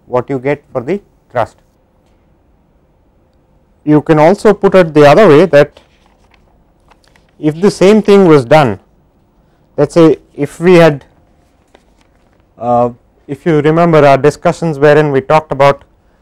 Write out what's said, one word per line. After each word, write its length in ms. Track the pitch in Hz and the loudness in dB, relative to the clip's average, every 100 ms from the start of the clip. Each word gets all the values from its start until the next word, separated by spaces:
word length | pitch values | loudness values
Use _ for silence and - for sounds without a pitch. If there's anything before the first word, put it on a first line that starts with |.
| _ | _
what 220 | 123 123 | -8 -6
you 80 | 139 | -8
get 240 | 131 143 _ | -8 -10 _
for 80 | 131 | -12
the 200 | 120 196 - _ _ | -10 -12 -14 _ _
thrust. 280 | 123 107 _ _ _ _ _ _ _ _ _ _ _ _ _ _ _ _ _ _ _ _ _ _ _ | -8 -8 _ _ _ _ _ _ _ _ _ _ _ _ _ _ _ _ _ _ _ _ _ _ _
You 180 | - 151 | -2 -2
can 160 | 139 156 | 0 0
also 340 | 156 202 226 | 0 0 -2
put 220 | 196 196 | -2 0
it 180 | 190 165 | 0 0
the 140 | 151 143 | 2 2
other 200 | 151 214 | 4 4
way, 180 | 147 180 | 2 2
that 340 | 143 147 _ _ _ _ _ _ _ _ _ _ _ _ _ _ _ _ _ | 0 0 _ _ _ _ _ _ _ _ _ _ _ _ _ _ _ _ _
if 200 | 151 151 | -8 -4
the 120 | 196 | -4
same 320 | - 180 214 | 0 0 0
thing 240 | 202 202 185 | 2 2 4
was 180 | 151 | 2
done, 360 | 117 151 139 98 _ _ _ _ _ _ _ _ _ - | 2 0 0 -6 _ _ _ _ _ _ _ _ _ -6
let 120 | 143 | -4
us 60 | |
say 240 | 170 165 131 _ | 0 0 0 _
if 240 | - 143 - | -12 -12 -4
we 140 | 170 | 0
had, 320 | 175 165 143 - _ _ _ _ _ _ _ _ _ _ _ _ _ _ - | 2 2 0 -10 _ _ _ _ _ _ _ _ _ _ _ _ _ _ -12
uh, 320 | 120 120 123 120 _ _ - | -4 -2 -4 -6 _ _ -16
if 180 | 143 175 | -10 -4
you 140 | 151 | -2
remember 440 | 147 160 175 156 | 0 0 0 2
our 140 | 143 135 | 2 2
discussions 600 | 147 - 175 165 170 143 | 0 -2 -6 -6 -8 -2
wherein 320 | 147 147 151 | 0 2 0
we 100 | 135 | -4
talked 320 | 135 156 - | -2 -4 -4
about, 320 | 135 139 139 _ _ _ _ | -2 -2 -2 _ _ _ _